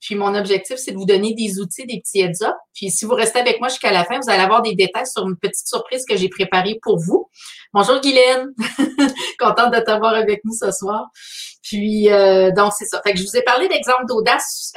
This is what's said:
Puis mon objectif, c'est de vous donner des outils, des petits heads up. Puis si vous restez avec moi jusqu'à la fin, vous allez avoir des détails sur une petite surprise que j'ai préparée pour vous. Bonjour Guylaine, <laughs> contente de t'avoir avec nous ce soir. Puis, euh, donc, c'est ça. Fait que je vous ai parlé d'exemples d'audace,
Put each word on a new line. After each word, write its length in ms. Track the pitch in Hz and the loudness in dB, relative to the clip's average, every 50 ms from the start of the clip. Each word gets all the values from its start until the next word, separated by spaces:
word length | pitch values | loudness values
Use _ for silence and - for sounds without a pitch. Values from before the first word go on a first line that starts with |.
Puis 160 | - - 208 | -12 -8 -6
mon 200 | 202 196 202 202 | -4 -2 -2 -2
objectif, 420 | 208 202 190 202 190 190 - 254 254 | -2 0 0 -2 -2 -2 -4 -10 -10
c'est 140 | - - | -8 -10
de 60 | 196 190 | -10 -2
vous 80 | 190 | 2
donner 280 | 185 202 190 202 220 226 | 2 2 4 2 0 -2
des 260 | 220 226 214 190 190 | -4 -4 -4 -4 -6
outils, 260 | 202 180 - - 262 | -6 -8 -10 -12 -10
des 160 | 240 247 185 | -10 -10 -10
petits 180 | - - - 196 | -8 -4 0 0
heads 240 | 185 175 170 170 214 | 0 0 -2 -2 -4
up. 120 | 233 - - - _ _ | -4 -4 -6 -10 _ _
Puis 180 | - 202 190 | -10 -8 -6
si 140 | 180 - - | -4 -4 -2
vous 80 | 214 247 | 0 0
restez 260 | 233 226 - - 247 | 0 0 0 0 0
avec 200 | 240 240 226 - | 0 0 0 0
moi 100 | 240 254 | -2 -6
jusqu'à 220 | 254 - - 226 | -6 -4 -2 0
la 120 | 196 180 175 | 2 2 0
fin, 160 | 175 247 262 | 0 -2 -4
vous 100 | 262 233 | -2 0
allez 140 | 208 190 190 | 2 2 4
avoir 180 | 190 208 233 | 4 4 2
des 140 | 226 220 202 | 2 2 2
détails 320 | 180 190 180 - 233 254 - | 0 0 0 0 -4 -6 -6
sur 200 | - 220 196 190 | -6 -6 -4 -4
une 100 | 185 175 | -4 -4
petite 300 | - 196 - - - - | -4 -6 -6 -6 -6 -6
surprise 380 | - 220 226 - - 254 254 | -6 -6 -6 -6 -8 -6 -4
que 100 | - 226 | -2 -2
j'ai 140 | 190 185 185 | 0 0 -2
préparée 500 | 185 - 196 185 - 185 180 196 220 226 | -2 -4 -4 0 0 0 0 0 -4 -4
pour 160 | - 233 208 170 | -2 0 0 0
vous. 300 | 160 175 233 403 - - _ - - - - - - _ - | 2 2 0 0 0 -4 _ -20 -20 -20 -20 -20 -18 _ 0
Bonjour 260 | 208 202 202 262 269 | 2 2 4 2 2
Guylaine, 540 | 269 277 262 254 254 254 262 254 254 277 - - | 2 2 4 6 6 6 4 2 0 -4 -6 -8
<laughs> 840 | 214 - - - 269 - - - 285 262 - - - - - - | -8 -6 -2 -2 -2 -2 2 2 2 2 2 -2 -8 -10 -6 -2
contente 340 | 247 240 - - 233 247 240 | 0 2 2 4 2 4 2
de 60 | 233 | 2
t'avoir 340 | 226 220 214 214 214 220 220 | 2 2 0 2 2 2 2
avec 280 | 220 214 202 208 202 - | 2 2 0 0 -2 -4
nous 100 | 214 226 | -6 -6
ce 180 | - - 202 | -4 -4 -4
soir. 380 | 180 - 196 190 208 214 233 - _ - - - - - - - - _ - | -4 -4 -4 -4 -4 -6 -6 -10 _ -20 -20 -18 -16 -16 -16 -16 -18 _ -14
Puis, 480 | - 214 208 202 214 214 214 208 208 | -8 -6 -4 -2 -2 0 2 4 4
euh, 400 | 208 202 196 196 190 190 190 185 | 6 6 6 6 6 6 4 4
donc, 220 | 180 202 208 208 208 - | 4 4 2 2 0 -2
c'est 80 | 214 | -6
ça. 160 | - - 175 | -6 -6 -2
Fait 120 | - 202 202 | -2 0 0
que 60 | 180 | 0
je 40 | 190 | -2
vous 140 | 196 - 240 | -2 0 0
ai 40 | |
parlé 280 | 247 - 240 254 330 381 | 2 2 2 2 2 0
d'exemples 360 | 349 285 233 240 254 254 262 | 0 -2 0 2 0 0 0
d'audace, 680 | 226 - 220 190 240 240 302 - - - - - - - | 0 -2 0 2 2 2 0 0 -4 -8 -10 -10 -10 -4